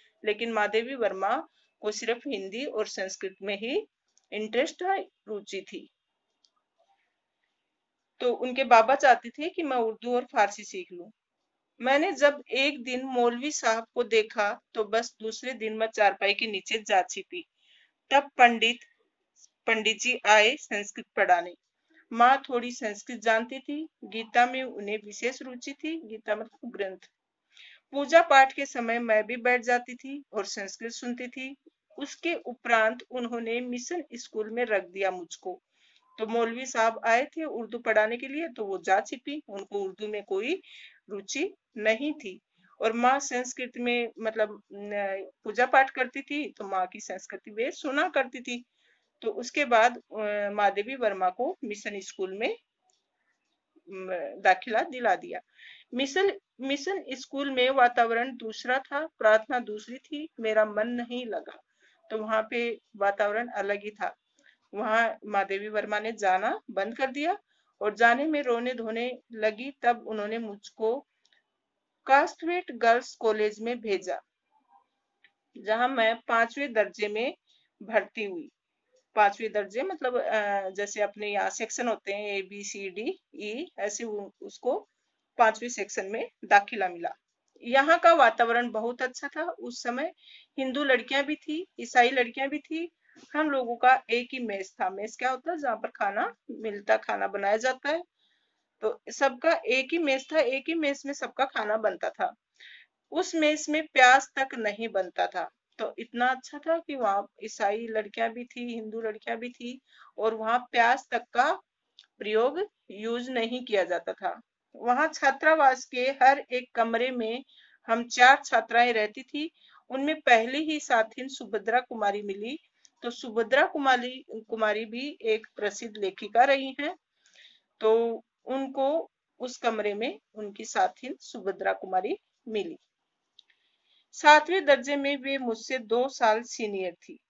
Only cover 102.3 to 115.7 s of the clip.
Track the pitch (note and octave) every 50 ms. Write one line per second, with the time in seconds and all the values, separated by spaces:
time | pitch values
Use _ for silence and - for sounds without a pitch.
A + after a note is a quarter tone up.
102.3 | - _ _ _ _ - - - - - - _ _ _ _ - C#4 E4+ F4+ -
103.3 | E4+ D#4+ D4+ D4+ D#4 D4+ - D4+ D4+ D#4+ D#4 - - C4+ B3+ B3 C4 C4+ - -
104.3 | - C#4 C4+ C4+ C4+ A#3 G#3+ G#3 G3+ A3 A#3 A3 F#3+ F#3+ F#3 F3 - - F3+ F3+
105.3 | - F3+ D#3 - _ _ _ _ _ - A3 - - G#3+ A3+ - - A#3+ B3 B3+
106.3 | C4 B3+ - - D4 C#4+ - D#4+ E4 E4+ E4 - C#4+ C4 A3+ G3+ G3 G3+ G#3 -
107.3 | _ - G3+ G#3+ - - G#3+ G3+ G#3 A3+ A#3 A3+ A3 G#3+ G#3+ G#3 - A#3 A3+ A3+
108.3 | A3 B3 A#3+ - - B3 A#3+ A#3+ A#3 A3+ A3 G#3+ G#3+ A3+ A3+ G#3+ G#3+ A3 - A#3
109.3 | A#3 A3+ A#3+ B3 B3 - A#3+ A#3+ B3+ C4+ _ _ _ - - - - - G#3+ A3
110.3 | A3+ A3 A3 A3 A#3+ B3 B3 - B3 A#3+ A#3 A#3+ C4 C4+ - - B3 A3+ - _
111.3 | - A#3+ C4+ D#4 F#4+ F#4+ _ _ _ _ _ _ _ _ - _ _ - G3+ G#3+
112.3 | G#3+ A3 A#3+ C#4 D4 F4+ G#4 - _ _ _ - F#3 G#3 G#3+ A3+ A#3 B3 B3 C4
113.3 | B3+ A#3 A3+ A3+ B3 B3+ B3 - G#3 F#3+ F3 F3 F3 E3+ - F#3 - - G3 F3
114.3 | F3 A#3 _ _ _ _ _ _ - - A3 A#3+ B3 C#4 D#4 D#4+ D#4 - D4+ C4+
115.3 | C4+ C#4+ D#4 D#4 D#4+ D#4 C#4 C4